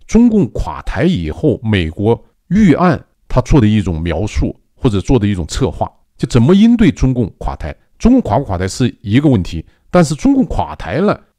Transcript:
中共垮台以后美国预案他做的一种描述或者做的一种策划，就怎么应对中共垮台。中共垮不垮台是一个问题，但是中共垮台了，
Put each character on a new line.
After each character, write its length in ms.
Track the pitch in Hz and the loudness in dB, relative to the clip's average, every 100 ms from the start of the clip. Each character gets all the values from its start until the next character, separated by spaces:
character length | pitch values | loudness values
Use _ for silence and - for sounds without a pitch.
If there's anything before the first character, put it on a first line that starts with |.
| - | 0
中 220 | 214 240 | 2 4
共 200 | 214 120 | 2 0
垮 300 | - - 71 | -4 -8 -8
台 220 | - 95 | -8 -2
以 260 | 165 156 78 | -2 -2 -4
后 300 | 76 156 101 | -2 -2 -2
美 280 | 110 104 80 | 0 -2 -2
国 320 | - 104 117 _ _ - | -2 -2 -2 _ _ -2
预 260 | 185 208 | 2 4
案 280 | - 180 147 - _ - | 4 2 0 -6 _ -4
他 140 | - | -2
做 180 | - - | 2 4
的 80 | 107 | 4
一 140 | 107 | 2
种 200 | 95 80 | -2 -4
描 240 | 85 78 104 | -4 -4 -4
述 300 | - 113 - _ | -4 -4 -6 _
或 160 | _ 131 | _ -2
者 120 | 101 | -2
做 180 | - 131 | 0 0
的 80 | 104 | 0
一 80 | 95 | -2
种 100 | 80 | -6
策 220 | - 95 | -4 -4
划， 220 | - - _ _ - | -4 -8 _ _ -10
就 80 | - | -2
怎 140 | 123 | 2
么 120 | 123 196 | 4 4
应 220 | 226 233 | 4 4
对 120 | 196 | 2
中 240 | - 131 | 2 -2
共 160 | 123 107 - | -2 -4 -6
垮 200 | - 69 | -10 -8
台。 180 | 76 - _ _ | -10 -14 _ _
中 140 | 220 | 2
共 80 | 254 | 2
垮 180 | - 110 | 2 -2
不 60 | 143 | -2
垮 120 | 87 | -4
台 100 | 95 | -4
是 260 | - 123 - | -2 -4 -4
一 180 | 98 117 | -2 2
个 100 | 151 | 2
问 120 | 120 | 2
题， 220 | 85 82 - _ _ | -2 -8 -12 _ _
但 140 | 175 | 0
是 120 | 160 151 | 0 0
中 180 | 269 | 0
共 120 | 277 208 | 0 0
垮 300 | - 143 - | -4 -6 -10
台 200 | 82 117 | -8 -2
了， 260 | 202 - _ | -2 -4 _